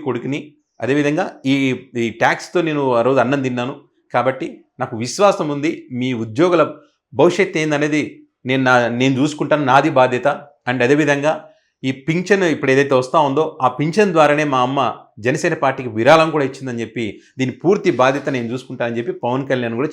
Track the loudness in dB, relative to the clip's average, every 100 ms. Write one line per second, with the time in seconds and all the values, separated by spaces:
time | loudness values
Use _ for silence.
0 | -4 -6 -6 -8 -10 _ _ -8 -2 0
1 | 0 0 -4 -4 -2 0 0 -2 -6 -4
2 | -4 0 0 0 -4 -2 -2 -2 0 2
3 | 2 2 2 0 -2 -4 -6 -8 _ _
4 | _ -2 -2 -2 -6 -14 _ -10 -8 -6
5 | -6 2 2 2 -2 -4 -4 -6 -8 -6
6 | -4 -4 -6 0 2 2 0 -4 _ _
7 | _ 2 2 4 0 -2 -2 0 0 -2
8 | -4 -8 -20 _ -4 0 4 4 2 0
9 | 0 2 0 -2 0 0 4 4 4 4
10 | 2 2 0 -2 -8 _ -4 0 2 4
11 | 2 2 0 -4 -6 _ _ _ -6 -6
12 | -4 -2 2 2 2 0 2 2 4 2
13 | 2 2 2 0 -2 0 -2 0 -2 0
14 | 2 4 4 4 0 0 0 0 -2 -4
15 | -14 -8 -4 -2 -2 0 -2 -2 -6 0
16 | 4 6 4 0 -4 -6 -10 -8 -8 -6
17 | -8 -8 _ -6 -4 -2 0 2 2 2
18 | 2 2 -2 -4 -4 -8 -10 -6 -6 -4
19 | -6 -6 -4 -4 -4 -4 -4 -4 -4